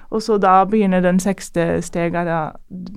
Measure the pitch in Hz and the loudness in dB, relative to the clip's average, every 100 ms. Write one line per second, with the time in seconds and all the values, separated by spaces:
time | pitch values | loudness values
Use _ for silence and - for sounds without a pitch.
0 | - 220 214 208 190 190 190 220 202 185 | -8 -6 0 2 4 4 4 2 2 2
1 | 180 180 202 190 - - 170 170 170 185 | 4 2 0 -4 -4 -2 0 -2 -4 -4
2 | 170 170 175 165 151 - - 185 185 | -2 -2 -2 -2 -4 -8 -16 -16 -14